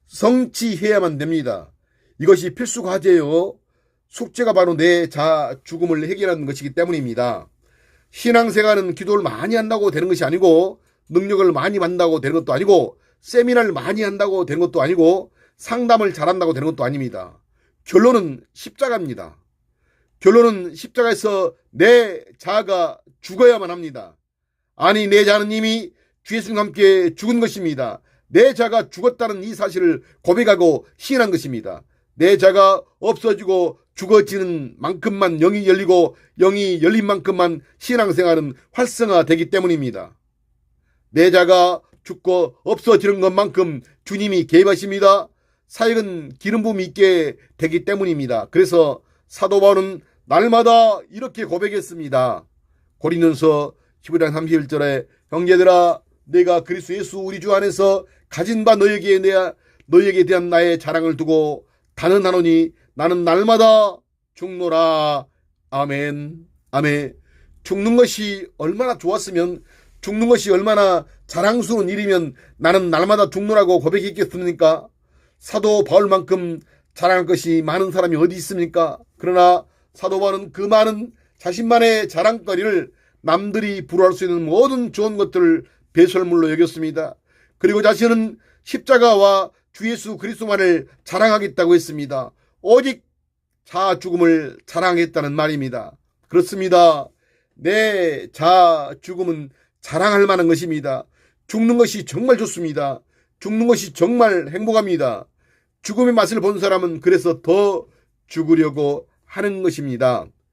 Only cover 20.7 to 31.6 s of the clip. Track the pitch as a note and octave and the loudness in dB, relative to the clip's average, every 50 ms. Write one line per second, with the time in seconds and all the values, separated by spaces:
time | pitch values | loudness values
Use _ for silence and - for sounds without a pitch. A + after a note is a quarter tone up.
20.7 | D3 - - - _ B3 A#3 A#3 G#3+ - - G#3+ G3+ F#3+ F#3 C#3 - _ _ _ | -14 -16 -18 -10 _ -2 -2 -2 -2 -2 -2 -4 -2 -2 -4 -4 -6 _ _ _
21.7 | _ - - A3+ A#3+ A#3+ A3+ G#3 F3 - - - _ _ - F3 G3+ G#3+ G#3 F3+ | _ 2 4 6 6 6 4 2 -4 -12 -16 -20 _ _ -8 -4 -4 -4 -2 -2
22.7 | G3 F3+ E3+ D3 - - _ _ _ _ - - F#3 F#3+ B3 A#3+ A#3 G#3 F#3+ E3+ | -2 -2 -2 -4 -6 -12 _ _ _ _ -20 -14 0 4 4 4 4 4 -2 -8
23.7 | F3 F3 E3 D#3 C3 A#2+ G2 E2+ D#2 _ _ _ _ _ _ _ _ _ _ _ | -10 -12 -12 -14 -14 -16 -20 -20 _ _ _ _ _ _ _ _ _ _ _ _
24.7 | _ - C#3+ F3+ G#3 G#3+ G#3 G3 G3+ G#3 G3+ G3+ G#3 G#3+ G#3 G#3 A3 A3 A3 A3 | _ 0 2 2 2 2 2 4 4 4 6 6 4 2 0 -2 -4 -2 -2 -2
25.7 | A3+ A3+ G3+ - - _ _ _ _ _ _ - G#3+ A3+ F3+ G3+ A3+ G#3 G#3 G3+ | -2 -4 -6 -12 -18 _ _ _ _ _ _ -8 -8 -8 -6 -4 -4 -4 -4 -4
26.7 | C#3+ G3+ G3+ F#3+ F#3+ F#3 F3+ E3 E3 - G#3 A3+ A#3+ A#3 A3+ - - G3+ F3+ D#3+ | 0 4 4 6 6 4 2 0 -2 -4 -4 -2 0 0 0 -2 -4 -6 -6 -6
27.7 | D3 C3 B2+ A2+ G2 - _ _ _ _ _ _ - F3+ A#3+ C4+ B3+ - A#3 A3 | -6 -6 -8 -8 -10 -14 _ _ _ _ _ _ 4 4 4 4 4 0 -2 -2
28.7 | A3+ A3+ E3 C3 - F3 G3+ B3 B3 - A#3 G#3+ G#3 F#3+ F#3+ A3+ G#3 G3 G#3 F#3 | 0 -2 -4 -4 -8 -4 -4 -4 -2 -2 -6 -6 -6 -8 -10 -14 -8 -8 -8 -6
29.7 | E3 F#3 F3+ E3+ D3+ B2+ - _ _ _ - F3 F3+ A3+ A#3+ G#3+ G3+ F3 F3 E3 | -2 0 0 0 0 -2 -6 _ _ _ 0 0 2 4 4 4 4 6 4 4
30.7 | D3 A#2+ - _ _ _ - - C#4 B3+ A#3 G3+ F3+ - - C#3 B2 A2 | 4 2 -4 _ _ _ -8 -4 0 0 0 0 0 -4 -4 -8 -10 -10